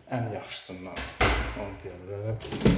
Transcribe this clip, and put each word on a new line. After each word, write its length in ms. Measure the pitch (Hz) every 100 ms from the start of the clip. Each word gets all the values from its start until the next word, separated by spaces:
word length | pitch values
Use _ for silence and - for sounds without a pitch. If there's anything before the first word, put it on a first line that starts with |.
| - 127
ən 100 | 110 104
yaxşısından, 680 | - - - 92 92 98 - - 101 98 101 -
onu 100 | 101 98
deyə 140 | 95 90
bilərəm. 420 | 92 101 110 113 - - -